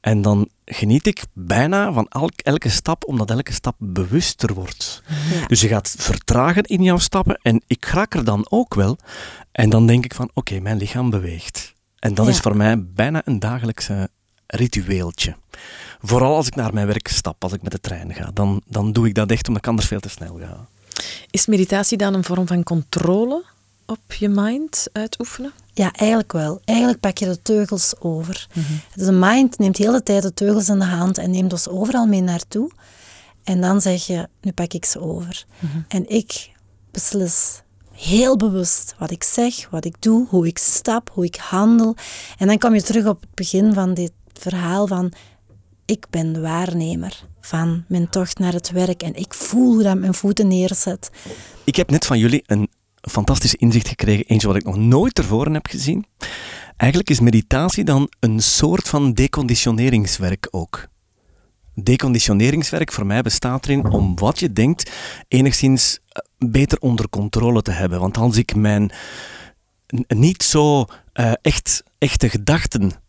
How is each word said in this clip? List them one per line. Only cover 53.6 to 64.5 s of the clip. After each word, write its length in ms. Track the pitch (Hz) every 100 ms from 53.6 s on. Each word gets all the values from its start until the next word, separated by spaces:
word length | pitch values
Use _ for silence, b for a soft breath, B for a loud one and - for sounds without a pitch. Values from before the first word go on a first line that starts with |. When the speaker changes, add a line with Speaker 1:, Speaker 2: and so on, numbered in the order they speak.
| 117 117 -
Speaker 1:
gekregen, 360 | - 101 101
eentje 220 | - 113 101
wat 100 | 98
ik 80 |
nog 120 | - 98
nooit 380 | 113 127 226
tevoren 400 | - - 107 147
heb 120 | 156 -
gezien. 400 | 127 135 170 208 _ B B B B B -
Eigenlijk 340 | 123 160 196
is 100 | 123
meditatie 640 | 117 113 104 131 170 -
dan 240 | - 139 143 _
een 200 | 135 110
soort 480 | 110 - 147 180 -
van 240 | 151 143
deconditioneringswerk 1400 | 117 135 - 131 120 - 113 127 120 95 - 95 92 -
ook. 360 | 92 82 - - _ _ _ _ _ _ _ _ -
Deconditioneringswerk 1120 | 98 123 139 120 - 101 117 147 151 160 156
voor 140 | - 101
mij 160 | 107
bestaat 420 | 117 - 127 127
erin 260 | - 139 104
om 260 | 98 98 87
wat 220 | 101 -
je 140 | 175